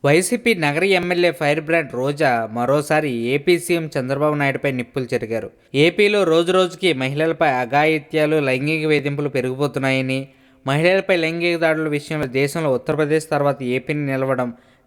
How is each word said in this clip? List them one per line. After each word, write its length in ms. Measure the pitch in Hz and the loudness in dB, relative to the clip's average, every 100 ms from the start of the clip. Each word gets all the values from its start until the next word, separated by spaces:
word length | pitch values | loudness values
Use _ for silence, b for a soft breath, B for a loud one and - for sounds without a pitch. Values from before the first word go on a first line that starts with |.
వైసీపీ 500 | 139 160 185 240 240 | 4 2 2 -2 0
నగర 300 | 196 147 147 | 0 0 0
ఎమ్మెల్యే 480 | 196 185 175 175 175 | 2 0 0 2 0
ఫైర్ 280 | 165 147 151 | 0 0 0
బ్రాండ్ 340 | 151 165 143 | 0 -2 -2
రోజా 540 | 120 135 147 147 120 110 | -4 -4 0 0 0 -2
మరోసారి 580 | 113 123 147 147 156 151 | -4 0 0 2 0 0
ఏపీ 480 | 120 117 143 143 175 | -4 -2 0 2 0
సీఎం 320 | 165 170 156 143 | 0 -2 -2 -6
చంద్రబాబు 360 | 127 139 151 | -4 0 0
నాయుడుపై 360 | 147 139 131 143 | 2 0 0 -2
నిప్పులు 340 | 127 120 143 123 | -4 -6 -6 -4
చెరిగారు. 360 | 123 110 113 - _ b | -4 -2 -6 -6 _ b
ఏపీలో 500 | 135 165 170 208 208 | 2 2 4 2 4
రోజు 280 | 175 160 170 | 4 2 4
రోజుకి 400 | 185 180 175 185 | 2 2 0 -2
మహిళలపై 560 | 135 131 143 165 156 156 | 0 -2 0 -2 2 0
అఘాయిత్యాలు, 880 | 127 120 143 156 156 - 156 151 156 | 0 0 2 2 0 -2 0 2 2
లైంగిక 500 | 139 127 143 160 156 | 2 0 0 -2 2
వేధింపులు 420 | 147 139 143 143 | 0 0 -4 -2
పెరిగిపోతున్నాయని, 1000 | 131 127 131 143 143 135 131 131 131 135 b b b 135 | -2 -2 -2 -4 -2 -2 0 -2 -4 -6 b b b -2
మహిళలపై 500 | 143 170 190 190 180 | 2 4 2 2 0
లైంగిక 420 | 160 165 175 170 | 0 0 -2 0
దాడుల 300 | 160 156 156 | 0 0 -2
విషయంలో 380 | 147 147 156 139 | -4 -4 -6 -2
దేశంలో 460 | 127 139 170 156 | 0 -2 0 0
ఉత్తరప్రదేశ్ 580 | 123 139 147 147 156 151 | -2 0 0 2 0 0
తర్వాత 320 | 147 143 139 | 0 0 0
ఏపీని 440 | 127 127 127 151 139 | -2 -4 -2 -4 -2
నిలవడం 480 | 131 131 127 123 117 b b | -2 -2 -2 -4 -8 b b